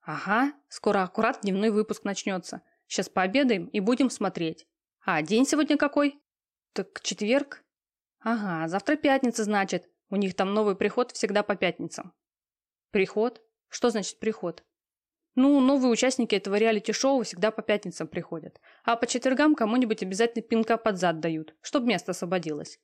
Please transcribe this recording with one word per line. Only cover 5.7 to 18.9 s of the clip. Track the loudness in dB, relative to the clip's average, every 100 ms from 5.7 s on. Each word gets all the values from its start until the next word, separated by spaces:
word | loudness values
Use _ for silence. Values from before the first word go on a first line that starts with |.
| 2
какой? | 2 2 0 -2 _ _ _ _ _
Так | -8 -8 -10
четверг. | -10 -4 0 0 0 -12 _ _ _ _ _ _
Ага, | -4 -4 -2 -4 -2
завтра | -2 0 2
пятница, | 2 4 2 0
значит. | 0 0 0 -4 -6 _ _
У | -2
них | -2
там | 0 0 2
новый | 2 2
приход | 0 0 -2
всегда | -2 -2 0
по | 0 0
пятницам. | -2 -2 -10 -10 -16 _ _ _ _ _ _ _ _
Приход? | -2 0 0 -2 -4 _ _ _
Что | -2 -2
значит | -2 -6 -6
приход? | -6 -4 -8 -10 _ _ _ _ _ _ _ 2
Ну, | 4 6
новые | 6 4 2
участники | 2 2 0 0
этого | 0 0 2
реалити-шоу | 2 2 -2 0 2 2
всегда | 0 -2 -2
по | 0
пятницам | -2 -2 -2 -10 -8
приходят. | -8 -8 -10 -12 _ _ _
А | -2